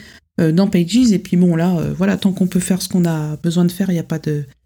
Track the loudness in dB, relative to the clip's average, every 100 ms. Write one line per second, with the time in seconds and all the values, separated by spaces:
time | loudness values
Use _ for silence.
0 | -18 -20 _ -2 2 2 2 2 2 2
1 | 4 2 0 2 2 2 0 0 -2 -2
2 | -2 0 0 0 0 0 -2 -2 -2 0
3 | 0 -2 -4 -4 -4 0 0 0 -2 -2
4 | -4 -6 -4 -6 -6 -14